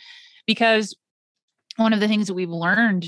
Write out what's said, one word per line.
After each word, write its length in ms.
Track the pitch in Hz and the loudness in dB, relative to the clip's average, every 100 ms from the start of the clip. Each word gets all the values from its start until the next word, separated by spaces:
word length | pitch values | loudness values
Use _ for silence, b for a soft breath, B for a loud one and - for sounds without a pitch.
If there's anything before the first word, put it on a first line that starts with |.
| B B B B - | B B B B -4
Because 500 | 214 226 220 202 - _ _ _ _ _ _ _ - | 0 2 2 0 -10 _ _ _ _ _ _ _ -2
one 160 | 220 | 0
of 80 | 214 | 2
the 80 | 214 | 0
things 180 | 214 196 | 0 -2
that 80 | |
we've 140 | 185 175 | -6 -6
learned 580 | 170 170 202 233 185 | -4 0 2 2 0